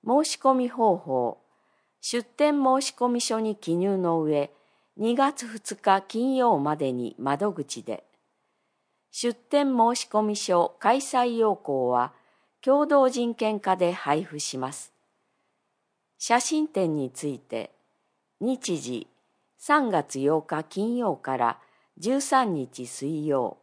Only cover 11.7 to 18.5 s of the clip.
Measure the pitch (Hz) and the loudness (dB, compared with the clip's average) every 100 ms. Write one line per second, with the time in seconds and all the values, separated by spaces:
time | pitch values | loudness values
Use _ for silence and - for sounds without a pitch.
11.7 | 135 123 123 123 _ _ _ _ _ - | -2 2 2 0 _ _ _ _ _ 2
12.7 | 277 294 285 262 254 240 226 220 208 196 | 2 6 4 4 2 -4 -2 -2 -2 -2
13.7 | 185 175 185 - 151 190 151 - 131 131 | 2 0 0 -2 -2 -2 -8 -8 -6 -8
14.7 | 143 - _ _ _ _ _ _ _ _ | -10 -18 _ _ _ _ _ _ _ _
15.7 | _ _ _ _ _ - 240 - 311 311 | _ _ _ _ _ 0 0 2 -2 -2
16.7 | 208 180 151 131 131 147 127 _ 113 - | -2 0 0 -4 -6 -8 -8 _ -10 -10
17.7 | _ _ _ _ _ _ _ 226 | _ _ _ _ _ _ _ -4